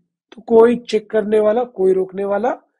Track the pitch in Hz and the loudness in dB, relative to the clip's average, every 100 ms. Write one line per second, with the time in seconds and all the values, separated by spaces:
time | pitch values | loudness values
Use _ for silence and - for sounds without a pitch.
0 | _ _ _ - - 226 233 240 - 214 | _ _ _ -20 0 4 4 2 -4 -6
1 | - 220 202 214 214 226 247 - 190 185 | -4 -4 0 0 0 0 -4 -2 0 0
2 | 185 185 202 202 247 339 _ _ | -2 -6 -6 -4 -4 -6 _ _